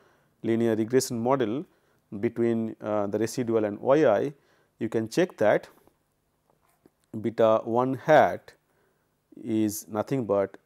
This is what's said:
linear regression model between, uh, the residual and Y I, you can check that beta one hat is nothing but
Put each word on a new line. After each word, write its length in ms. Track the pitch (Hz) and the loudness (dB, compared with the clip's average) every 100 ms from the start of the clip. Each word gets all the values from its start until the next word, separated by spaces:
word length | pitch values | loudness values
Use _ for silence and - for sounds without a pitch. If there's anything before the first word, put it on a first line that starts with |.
| _ _ _ _ | _ _ _ _
linear 320 | 113 113 117 110 | -2 0 0 0
regression 420 | 110 127 - 120 | 0 0 0 -2
model 480 | 117 135 107 131 185 _ _ _ _ 101 | 0 0 0 -4 -10 _ _ _ _ -6
between, 560 | 113 117 117 117 110 - | -6 -2 -2 -2 -4 -8
uh, 280 | 107 107 101 | -6 -4 -2
the 100 | 104 | -2
residual 460 | 110 - 117 113 | -4 -4 -2 0
and 160 | 104 101 | -2 -2
Y 260 | 113 151 139 | 0 2 4
I, 260 | 104 135 - _ _ _ - | 2 -2 -8 _ _ _ -10
you 100 | 113 | -6
can 200 | 113 113 | -4 -2
check 280 | 156 185 - | -2 -2 2
that 300 | 107 135 - _ _ _ _ _ _ _ _ _ _ _ _ _ _ 110 | 2 2 -2 _ _ _ _ _ _ _ _ _ _ _ _ _ _ -8
beta 400 | 110 110 113 110 | -4 2 4 2
one 300 | 117 117 127 | 0 -2 -2
hat 580 | 127 - 151 98 92 - - _ _ _ _ _ _ _ - | -2 4 6 6 0 -12 -20 _ _ _ _ _ _ _ -14
is 460 | 117 110 107 98 - | -4 -2 0 -4 -8
nothing 360 | 107 - 139 | -6 -4 -4
but 320 | 107 101 98 - | 0 0 0 -6